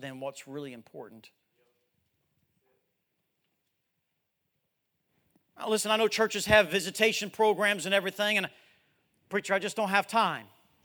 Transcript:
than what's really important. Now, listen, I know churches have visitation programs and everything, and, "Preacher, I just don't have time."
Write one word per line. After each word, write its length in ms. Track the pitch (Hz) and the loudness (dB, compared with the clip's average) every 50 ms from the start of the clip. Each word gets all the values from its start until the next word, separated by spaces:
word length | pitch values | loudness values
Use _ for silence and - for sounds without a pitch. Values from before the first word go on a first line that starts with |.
than 200 | 131 139 131 131 | -14 -14 -12 -10
what's 280 | 135 139 135 - - - | -10 -10 -10 -12 -16 -14
really 240 | 135 147 147 139 123 | -12 -12 -12 -12 -14
important. 580 | 117 110 _ - 151 127 104 98 113 107 - _ _ _ _ _ _ _ _ _ _ _ _ _ _ _ _ _ _ _ _ _ _ _ _ _ _ _ _ 523 _ _ _ _ _ _ _ _ _ _ _ _ _ _ _ _ _ _ _ _ _ _ _ _ _ _ _ _ _ _ _ _ _ _ _ _ _ _ _ _ _ _ _ _ _ _ _ _ _ _ _ _ _ _ _ _ | -16 -20 _ -16 -16 -16 -16 -18 -20 -20 -20 _ _ _ _ _ _ _ _ _ _ _ _ _ _ _ _ _ _ _ _ _ _ _ _ _ _ _ _ _ _ _ _ _ _ _ _ _ _ _ _ _ _ _ _ _ _ _ _ _ _ _ _ _ _ _ _ _ _ _ _ _ _ _ _ _ _ _ _ _ _ _ _ _ _ _ _ _ _ _ _ _ _ _ _ _
Now, 120 | - - - | -10 -6 -2
listen, 220 | 214 214 - 208 | -2 -2 0 0
I 60 | 214 | 0
know 120 | 220 226 214 | 2 2 2
churches 380 | - - 220 214 - 208 175 | 2 2 0 0 0 -2 0
have 240 | 196 214 214 202 165 | 4 6 6 6 6
visitation 580 | 160 196 170 180 185 - 220 226 214 - 208 196 | 2 -2 -4 -2 -2 2 2 2 2 0 -6 -6
programs 560 | - - 220 214 208 160 208 202 208 196 147 | -2 2 2 2 2 2 2 0 0 0 -2
and 100 | 185 196 | 0 0
everything, 440 | 196 180 190 185 - 208 208 214 202 | 0 0 0 -2 -2 -2 0 0 0
and, 100 | 185 160 - _ _ _ _ _ _ _ _ _ _ _ _ _ _ - | -2 -4 -8 _ _ _ _ _ _ _ _ _ _ _ _ _ _ -6
"Preacher, 260 | - 202 196 - 196 | -4 -4 -2 0 0
I 40 | 190 | 0
just 180 | 175 208 - | 0 -2 -4
don't 140 | - 220 196 | -2 -2 2
have 180 | 190 202 196 - | 2 2 2 2
time." 400 | - 226 220 185 156 127 110 101 _ _ _ _ _ _ _ | 2 2 2 2 0 -4 -10 -14 _ _ _ _ _ _ _